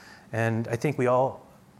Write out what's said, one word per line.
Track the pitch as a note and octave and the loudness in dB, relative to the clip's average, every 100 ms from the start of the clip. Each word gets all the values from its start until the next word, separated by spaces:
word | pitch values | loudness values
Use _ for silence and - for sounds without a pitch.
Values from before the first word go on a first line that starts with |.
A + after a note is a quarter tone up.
| - - - | -20 -20 -8
And | A2+ A2+ A2+ A2+ | -2 0 0 -2
I | A#2+ | -2
think | D#3 C3+ | -2 0
we | B2 | 2
all, | B2+ C3 - - - - | 4 2 -2 -18 -20 -20